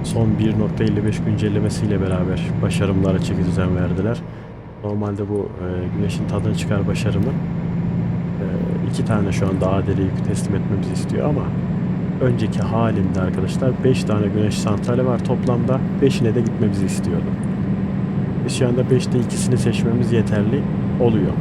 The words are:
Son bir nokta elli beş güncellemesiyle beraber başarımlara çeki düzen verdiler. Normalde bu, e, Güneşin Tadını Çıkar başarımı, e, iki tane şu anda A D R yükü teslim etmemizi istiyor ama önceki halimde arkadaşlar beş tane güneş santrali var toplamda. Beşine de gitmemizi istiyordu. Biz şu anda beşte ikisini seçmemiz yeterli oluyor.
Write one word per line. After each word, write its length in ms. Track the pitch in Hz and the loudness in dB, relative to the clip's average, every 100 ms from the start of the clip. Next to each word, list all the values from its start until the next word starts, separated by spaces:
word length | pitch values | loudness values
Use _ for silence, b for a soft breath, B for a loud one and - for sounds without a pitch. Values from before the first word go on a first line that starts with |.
Son 340 | - 110 110 104 | -2 0 2 2
bir 200 | 110 107 | 2 2
nokta 260 | 104 - | 0 2
elli 200 | 110 104 | 2 2
beş 200 | 104 104 | 0 0
güncellemesiyle 760 | 110 104 104 104 104 - 107 98 | 0 0 0 0 0 0 0 0
beraber 420 | 95 92 90 92 - - | 0 0 0 -2 -2 -2
başarımlara 560 | 104 - 98 95 95 95 | 0 0 2 2 2 2
çeki 260 | - 92 | 0 0
düzen 320 | 87 87 92 87 | 0 0 0 0
verdiler. 420 | 87 85 101 117 B B B - - - | 0 0 -2 -4 B B B -16 -16 -10
Normalde 440 | 104 104 104 101 101 | -6 -4 -4 -4 -2
bu, 200 | 104 92 - | -2 -4 -6
e, 340 | 90 90 87 - | -6 -4 -4 -2
Güneşin 320 | 104 - - | -2 -2 -2
Tadını 280 | 101 110 107 | -2 0 -2
Çıkar 300 | - 104 101 | 0 0 0
başarımı, 420 | - 107 101 135 | 0 0 0 0
e, 1160 | - - - - - - - - - - - - - - - - | -2 -4 -4 -2 -2 -2 -2 -2 -2 -4 -4 -2 -2 -2 -2 -2
iki 140 | - | -2
tane 280 | - 107 98 | 0 0 2
şu 160 | - 98 | 0 0
anda 240 | 95 92 | 2 2
A 140 | 98 95 | 2 0
D 100 | 95 | 0
R 60 | |
yükü 200 | 95 92 | 0 0
teslim 320 | - 101 - | -2 -2 -2
etmemizi 380 | 98 - 98 90 | -2 0 -2 0
istiyor 360 | - - - 143 | -2 -2 0 0
ama 140 | 143 - - - - - - - - | 0 0 -2 -2 -2 0 -2 -2 0
önceki 400 | 127 120 107 - | 2 2 0 0
halimde 600 | - 113 113 107 92 92 | 0 2 2 2 0 0
arkadaşlar 640 | 92 - - - 131 - | 0 0 -2 0 0 2
beş 200 | 131 127 | 2 2
tane 240 | - 107 104 | 2 2 2
güneş 300 | 104 107 - | 2 0 0
santrali 480 | 107 101 - 123 127 | 0 0 0 0 2
var 180 | 117 | 0
toplamda. 560 | - - - 120 120 131 - - | 0 0 2 0 2 0 0 2
Beşine 320 | 135 - 117 | 2 4 2
de 60 | 104 | 2
gitmemizi 460 | 113 - 104 98 95 | 0 0 0 2 0
istiyordu. 440 | 95 98 - - - - - - - - - - - - - | 0 0 -2 -2 -2 -2 -2 -2 -2 -2 -2 -2 -2 -2 -2
Biz 140 | - - | -2 0
şu 100 | 123 | 2
anda 220 | 123 123 | 2 2
beşte 280 | 127 - 123 | 2 2 0
ikisini 400 | 117 - - 127 | 0 0 2 2
seçmemiz 540 | - 101 117 120 - | 2 2 2 2 2
yeterli 500 | 117 - 107 104 - - - - - | 2 2 2 2 0 0 0 0 2
oluyor. 320 | 120 107 - - | 4 4 2 0